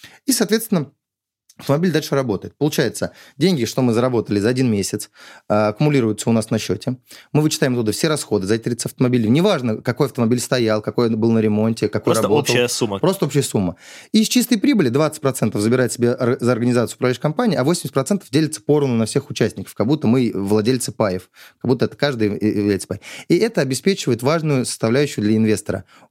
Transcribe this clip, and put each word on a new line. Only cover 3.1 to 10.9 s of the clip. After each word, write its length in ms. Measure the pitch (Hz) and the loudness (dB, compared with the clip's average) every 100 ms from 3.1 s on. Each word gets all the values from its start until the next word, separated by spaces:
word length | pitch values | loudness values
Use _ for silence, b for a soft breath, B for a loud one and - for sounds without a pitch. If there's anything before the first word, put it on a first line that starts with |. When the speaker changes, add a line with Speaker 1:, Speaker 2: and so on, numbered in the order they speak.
| B B - | B B -2
Speaker 1:
деньги, 300 | 175 160 110 | 0 2 -2
что 160 | - | 0
мы 100 | 123 | 2
заработали 480 | 113 127 120 101 101 | 2 2 0 0 0
за 80 | 107 | 0
один 220 | 127 127 | 0 0
месяц, 400 | 104 92 107 - B B B - | 0 -2 -6 -10 B B B -2
а, 200 | 104 107 | 0 2
аккумулируются 600 | 107 151 143 110 104 - | 2 2 2 0 -2 0
у 20 | |
нас 180 | 113 110 | 0 0
на 80 | 110 | -4
счёте. 380 | - 113 - 127 _ B B | -2 -4 -4 -8 _ B B
Мы 100 | 147 | 0
вычитаем 320 | 151 - 143 | 0 0 0
оттуда 180 | 120 110 | 0 -2
все 160 | 104 165 | 0 -2
расходы 380 | 147 - 104 95 | -2 -2 -2 0
за 80 | |
эти 80 | 113 | -2
тридцать 240 | 120 120 - | -2 -6 -6
автомобилей. 420 | - 127 123 107 | -2 0 2 2
Неважно, 480 | 139 202 170 123 110 | 2 2 0 -2 -4
какой 300 | - 120 135 | -4 -2 -2
автомобиль 340 | - 113 123 | 0 0 0
стоял, 400 | - 131 110 107 | 0 0 2 0
какой 280 | 107 | -2